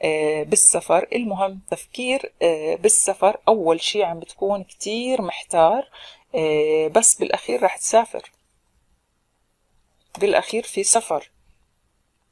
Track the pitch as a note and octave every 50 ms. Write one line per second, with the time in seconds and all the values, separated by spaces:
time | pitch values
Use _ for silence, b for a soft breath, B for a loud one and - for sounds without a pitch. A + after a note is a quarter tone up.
0 | - D#3 D#3 D#3 D#3 D3+ D#3 D3+ D3+ D3+ G#3 - - - - F3 - - E3 F3+
1 | - - - A#3+ A#3+ G#3+ G3 F#3 G3 G3 G3 F#3+ - - F3 - - _ - -
2 | B3 B3+ C4 C4+ - - _ - F3 E3+ D#3+ D#3 D3+ D#3+ E3 F3 F3 A3 A3 -
3 | - - F#3+ - F#3+ - - - - - A3+ G#3+ E3+ D#3+ E3 E3+ - - - G#3
4 | G3 E3+ E3+ E3 E3 - - - G3+ G3 G3+ G3 F3+ _ - - - G3+ G#3+ A#3
5 | B3 B3+ C4 B3 G3+ F3 - - - - - E3+ D#3+ E3 G#3+ C4 - _ B B
6 | B B B B B _ - D#3+ D#3+ D#3 D3+ D3+ D3+ D#3 D#3 D#3 D#3 D#3 D#3+ A3
7 | A#3 - - - F#3 - - - - - D#3+ E3 G#3+ F#3 - - - - - A3+
8 | A3+ - - - - - _ _ _ _ _ _ _ _ _ _ _ _ _ _
9 | _ _ _ _ _ _ _ _ _ _ _ _ _ _ _ _ _ _ _ _
10 | _ _ - E3+ F#3+ G#3 - - - - - F#3 - - - F#3+ G3 - - A#3
11 | - - E3 C#3+ - _ _ _ _ _ _ _ _ _ _ _ _ _ _ _
12 | _ _ _ _ _ _